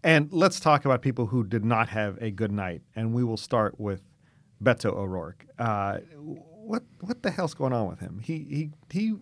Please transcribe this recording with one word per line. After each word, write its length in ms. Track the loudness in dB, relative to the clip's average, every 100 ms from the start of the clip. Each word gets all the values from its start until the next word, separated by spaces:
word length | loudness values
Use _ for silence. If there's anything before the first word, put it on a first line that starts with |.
And 280 | 6 6 6
let's 280 | 4 4 4
talk 260 | 4 4 4
about 160 | 2
people 240 | 2 0 0
who 180 | 0
did 220 | 0 0 2
not 240 | 2 2
have 320 | 0 -2 -4
a 80 | -6
good 220 | -4 -2
night. 320 | -2 -4 -6 -10 -6
And 160 | -2
we 120 | 0
will 140 | 0 -2
start 420 | 0 2 2 0
with 240 | -4 -4 -8 _ _ _ _ -2
Beto 300 | 2 2 0
O'Rourke. 540 | -2 -4 -4 -8 -12 -14 -4
Uh, 400 | -2 0 0 -4 -8 -16 -14 -14 -16 -16 -6
what, 180 | -6 -8 -14
what 220 | -10 -4
the 80 | -4
hell's 220 | -2 -4
going 200 | -2 0
on 140 | 0 -2
with 120 | -6
him? 200 | -10 -10
He, 480 | -6 -6 -6 -6 -6 -8 -6
he, 80 | -2
he, 140 | -2 -2